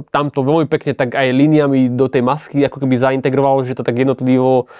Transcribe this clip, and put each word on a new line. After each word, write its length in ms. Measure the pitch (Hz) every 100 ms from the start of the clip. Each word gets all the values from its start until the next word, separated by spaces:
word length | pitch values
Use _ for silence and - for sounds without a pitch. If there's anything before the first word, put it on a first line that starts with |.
| -
tam 220 | 139 147
to 120 | 143
veľmi 280 | 135 165 147
pekne 240 | 151 147
tak 240 | 135 127 135
aj 160 | 131
líniami 560 | 131 151 151 143 135 127
do 180 | 123 131
tej 120 | 131
masky 400 | 123 151 - 143
ako 140 | 135 139
keby 180 | 135 127
zaintegrovalo, 680 | 131 135 135 131 139 135
že 80 | 127
to 120 | 131
tak 120 | 123 120
jednotlivo 720 | 135 127 127 127 127 127 -